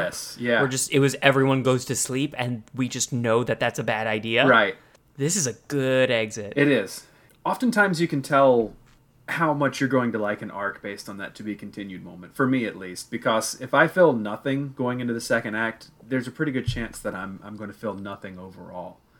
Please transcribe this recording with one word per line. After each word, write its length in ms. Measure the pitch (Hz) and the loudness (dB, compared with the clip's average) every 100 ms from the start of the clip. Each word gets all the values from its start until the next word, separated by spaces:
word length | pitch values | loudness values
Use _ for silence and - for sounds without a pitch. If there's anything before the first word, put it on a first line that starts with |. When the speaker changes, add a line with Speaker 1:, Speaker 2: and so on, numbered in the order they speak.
Speaker 1:
Yes, 320 | 92 - - - | -2 -6 -12 -6
yeah. 220 | 120 117 | 0 2
Speaker 2:
where 80 | 135 | 2
just, 220 | 131 - | 0 0
it 60 | 147 | 2
was 180 | 139 131 | 2 4
everyone 400 | 139 135 135 135 | 4 4 4 4
goes 240 | 127 127 - | 2 2 0
to 100 | 123 | -4
sleep, 380 | - 131 147 127 | -2 -2 -4 -4
and 260 | 123 120 - | -4 -6 -8
we 120 | 123 127 | -6 -4
just 280 | 127 - | -4 -4
know 280 | 123 120 113 | -2 2 2
that 160 | 120 113 | 2 0
that's 200 | 120 127 | -2 -2
a 60 | |
bad 220 | 120 110 110 | -2 -2 0
idea. 400 | 110 113 113 135 | -2 0 4 6
Speaker 1:
Right. 280 | 117 101 - _ _ _ - | 6 6 0 _ _ _ -4
Speaker 2:
This 200 | 143 190 | -2 0
is 100 | 135 | -2
a 80 | 117 - | -4 -4
good 420 | 143 131 131 127 | -2 2 4 4
exit. 420 | 117 110 110 101 | 2 0 -4 -4
Speaker 1:
It 140 | 139 143 | 2 4
is. 380 | 127 98 - - _ _ _ 160 | 4 0 -8 -18 _ _ _ -6
Oftentimes 520 | 196 247 208 196 160 | 0 2 4 2 2
you 100 | 170 | 0
can 120 | 143 | -2
tell 540 | 131 139 139 120 107 - _ _ _ _ - | 2 6 6 6 2 -6 _ _ _ _ -8
how 240 | 160 160 | -2 0
much 280 | 143 139 - | 2 0 0
you're 80 | 135 | 0
going 240 | 131 120 | 2 0
to 60 | 110 | 0
like 200 | 104 110 | -2 -4
an 120 | 107 | -8
arc 280 | 98 101 - | -6 -6 -6
based 280 | 104 98 - | -10 -12 -12
on 80 | 98 | -12
that 180 | 98 | -12
to 80 | - | -10
be 120 | 107 101 | -10 -10
continued 480 | 104 107 101 90 | -10 -12 -12 -12
moment, 320 | 92 90 90 - | -14 -16 -10 -2
for 100 | 127 | 2
me 180 | 131 107 | 2 -2
at 100 | 95 | -6
least, 340 | 92 90 - | -10 -12 -10
because 480 | 117 127 113 110 - | -4 0 0 0 -6
if 120 | 123 | 0
I 140 | 139 160 | 4 4
feel 240 | 185 170 | 6 6
nothing 600 | 117 104 110 139 139 139 131 | 4 -2 -4 -4 -4 -4 -4
going 240 | 123 123 | -4 -2
into 140 | 123 | -4
the 60 | 117 | -4
second 340 | - 117 113 110 | -2 -2 0 -2
act, 320 | 113 - - _ 113 | -4 -6 -14 _ -6
there's 200 | 131 120 | -4 -4
a 20 | |
pretty 220 | - 151 | -4 -4
good 160 | 127 - | -2 -2
chance 320 | 120 113 - | -4 -6 -8
that 120 | 107 98 | -8 -8
I'm, 240 | 95 95 | -10 -12
I'm 140 | 101 107 | -14 -12
gonna 160 | 104 | -14
feel 220 | 101 110 | -8 -8
nothing 440 | 98 98 98 98 92 | -8 -10 -12 -14 -16
overall. 600 | 95 95 90 92 90 90 _ | -16 -18 -16 -14 -14 -16 _